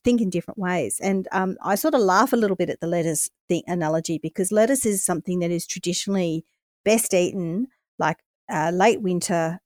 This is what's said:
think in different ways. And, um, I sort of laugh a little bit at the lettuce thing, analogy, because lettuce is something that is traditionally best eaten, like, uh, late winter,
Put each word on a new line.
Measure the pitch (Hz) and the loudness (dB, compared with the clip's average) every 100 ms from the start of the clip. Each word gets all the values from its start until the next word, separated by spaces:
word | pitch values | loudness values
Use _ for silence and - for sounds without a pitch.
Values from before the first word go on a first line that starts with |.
think | - 240 | 2 2
in | 208 | 2
different | 175 - - | -2 -6 -6
ways. | 180 180 117 - | -2 -2 -2 -4
And, | 196 190 185 | -2 -2 -2
um, | 190 190 - | -2 -2 -4
I | - 196 | -2 0
sort | 311 | 2
of | 294 | 2
laugh | 196 185 262 | 4 4 4
a | 240 | 2
little | 214 - | 2 2
bit | 175 | -2
at | - | -2
the | 165 | -2
lettuce | 175 165 151 - _ - | 0 0 -2 -4 _ -4
thing, | 170 - | -2 -2
analogy, | 175 156 160 160 160 | -2 0 0 -2 -4
because | 165 - 180 | -4 -4 0
lettuce | 208 226 269 226 | 4 4 2 0
is | 196 | 0
something | - 175 - 180 | 0 -2 -2 -2
that | 170 | 0
is | 170 - | -2 -4
traditionally | - 175 175 - 196 175 160 - _ _ _ - | -8 -4 -4 -2 0 0 -2 -6 _ _ _ 2
best | 220 220 | 2 2
eaten, | 190 175 202 165 175 262 _ _ - | 2 0 -2 -4 -4 -6 _ _ -4
like, | 156 160 _ _ - | -2 -2 _ _ -8
uh, | 180 156 | -2 0
late | 180 202 226 | 2 4 2
winter, | 196 175 - 170 165 175 | 0 -2 0 0 -2 -4